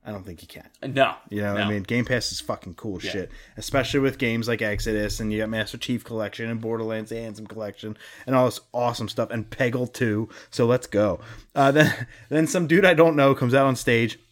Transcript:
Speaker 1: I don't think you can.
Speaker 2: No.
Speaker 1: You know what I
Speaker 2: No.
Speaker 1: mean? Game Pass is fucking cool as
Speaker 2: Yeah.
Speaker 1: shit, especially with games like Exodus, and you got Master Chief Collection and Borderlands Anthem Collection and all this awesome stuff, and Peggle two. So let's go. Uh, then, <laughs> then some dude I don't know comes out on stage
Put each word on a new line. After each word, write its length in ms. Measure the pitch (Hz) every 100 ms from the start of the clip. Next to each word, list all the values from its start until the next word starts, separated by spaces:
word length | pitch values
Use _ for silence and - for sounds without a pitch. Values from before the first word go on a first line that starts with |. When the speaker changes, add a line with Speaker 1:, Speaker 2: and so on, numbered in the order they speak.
| -
Speaker 1:
I 60 |
don't 140 | 104 90
think 160 | 82
you 60 | -
can. 460 | - - _ 135
Speaker 2:
No. 220 | 139 131 - -
Speaker 1:
You 120 | 104
know 100 | 104
what 100 | 101
I 20 | 104
Speaker 2:
No. 60 |
Speaker 1:
mean? 120 | 107
Game 220 | 92 120 117
Pass 260 | 123 -
is 80 | -
fucking 360 | - 107 - 85
cool 200 | 110 92
as 80 |
Speaker 2:
Yeah. 80 | 95
Speaker 1:
shit, 200 | 92 90 - - -
especially 420 | - 139 123 143
with 180 | 135 131
games 300 | 120 113 113
like 140 | 113
Exodus, 580 | 110 104 113 107 104 104
and 140 | 110
you 60 | 107
got 100 | 110
Master 280 | 110 104 120
Chief 280 | - 120 -
Collection 440 | 113 104 - 117
and 120 | 113
Borderlands 500 | 113 113 110 110 110
Anthem 340 | 113 113 104 107
Collection 520 | 107 104 - 107 104 - - -
and 80 |
all 120 | 131 127
this 160 | - _
awesome 360 | 120 120 117 107
stuff, 200 | - 113
and 180 | 117 104
Peggle 420 | - 123 123 123
two. 380 | - 123 104 110 - -
So 160 | - 117
let's 220 | 123 -
go. 320 | 101 104 87 - - -
Uh, 200 | - 139
then, 340 | 143 151 - 120 -
<laughs> 120 | -
then 180 | 147 160
some 200 | 185 165
dude 180 | 165 196
I 80 |
don't 240 | 165 165 147
know 180 | 139 131
comes 180 | 127
out 120 | 131 135
on 100 | 127
stage 420 | - 117 117 - _